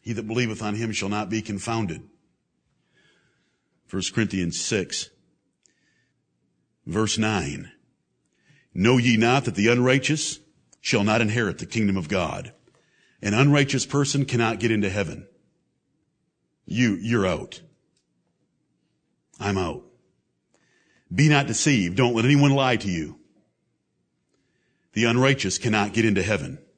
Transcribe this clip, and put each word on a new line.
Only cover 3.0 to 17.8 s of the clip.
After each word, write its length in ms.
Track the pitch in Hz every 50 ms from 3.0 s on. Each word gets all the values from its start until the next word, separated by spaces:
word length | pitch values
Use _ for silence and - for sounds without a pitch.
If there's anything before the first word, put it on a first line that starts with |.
| _ _ _ _ _ _ _ _ _ _ _ _ _ _ _ _ _
First 280 | _ - 95 90 - -
Corinthians 460 | 117 110 - 92 95 87 85 80 -
six, 500 | - - 113 101 90 - - - - - _ _ _ _ _ _ _ _ _ _ _ _ _ _ _ _ _ _ _ _ _ _ _ _ _ _ _ _ _ _ _ _ _ _ _
verse 320 | 78 85 104 110 104 - 113
nine. 520 | 110 110 107 95 76 69 73 - - - - _ _ _ _ _ _ _ _ _ _ _ _ _ _ _ _ _ _ _ _
"Know 240 | - 95 117 131
ye 200 | 127 117 123 117
not 280 | 110 113 117 127 139 139
that 80 | 123 101
the 140 | - 202
unrighteous 720 | 160 120 123 123 127 127 139 135 - 151 151 - - - - _ _ _ _ _ _ _ _
shall 220 | - - - 113 101
not 180 | 107 107 117
inherit 380 | 117 104 107 123 113 98 - -
the 80 | -
kingdom 280 | - - 117 107 101 95
of 120 | 95 85
God?" 460 | 76 101 92 87 78 - - - - _ _ _ _ _ _ _ _ _ _ _ _ _ _
An 140 | - 101 104
unrighteous 500 | 117 135 143 143 143 143 139 139 131 -
person 400 | - - 143 143 139 - 143 139
cannot 340 | - 127 117 113 113 113 101
get 120 | 117 113
into 180 | 110 104 104 95
heaven. 380 | 92 104 98 78 - - - _ _ _ _ _ _ _ _ _ _ _ _ _ _ _ _ _ _ _ _ _ _ _ _ _ _ _ _
You, 300 | - - 113 123 117 98
you're 320 | 85 95 113 120 113 98
out. 340 | 92 85 78 80 - - - - - _ _